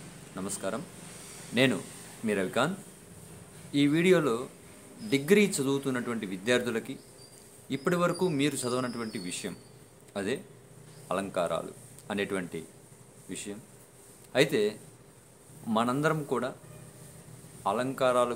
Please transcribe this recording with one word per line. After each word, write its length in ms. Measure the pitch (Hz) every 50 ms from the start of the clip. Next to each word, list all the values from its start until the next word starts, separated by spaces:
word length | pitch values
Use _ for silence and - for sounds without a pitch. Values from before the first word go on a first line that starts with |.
| - - - - - - -
నమస్కారం. 460 | 92 92 98 - - - 95 92 - - - - - - - - - - - - - - - -
నేను 200 | 117 131 135 113 87 - - - - - - - - -
మీ 80 | 110 104 95
రవికాంత్. 400 | 95 90 - 113 127 160 196 - - - - - - - - - - - - - - - - - - - - 143
ఈ 20 | 143 143 143
వీడియోలో 400 | 160 175 185 180 170 156 135 113 117 131 147 - - - - - - - - - - - 107 117
డిగ్రీ 300 | 139 139 147 202 208 208 190 202
చదువుతున్నటువంటి 720 | - 135 135 139 139 139 139 127 123 113 117 120 113 110 92 98
విద్యార్థులకి 640 | 92 92 113 123 123 123 120 110 113 113 - 135 - - - - - - - - - - - - - - - 135
ఇప్పటి 200 | 127 - 180 175 175 175
వరకు 220 | 175 170 - 185 180 160 135
మీరు 180 | 139 151 139 127 -
చదవనటువంటి 560 | 123 120 127 127 123 113 117 117 110 107 117 87
విషయం, 300 | 90 87 - - 98 - - - - - - - - - - - - - 101
అదే 160 | 98 98 131 170 - - - - - - - - - - - - - - 87
అలంకారాలు 600 | 92 98 95 - 95 85 82 82 80 82 85 - - - - - - - - 107
అనేటువంటి 480 | 101 101 95 101 95 90 85 - 82 78 - - - - - - - - - - - - - 95
విషయం. 260 | - - 104 101 107 - - - - - - - - - - - - - - - 123
అయితే 240 | 143 - 156 117 104 104 110 - - - - - - - - - - - - - - - - - - 117 110
మనందరం 460 | 107 117 123 127 143 147 160 160 156 147 135 131
కూడా 180 | 120 120 131 156 - - - - - - - - - - - - - - - - - - - - - - 98 101
అలంకారాల 600 | 113 123 131 135 117 135 127 123 123 123 120 120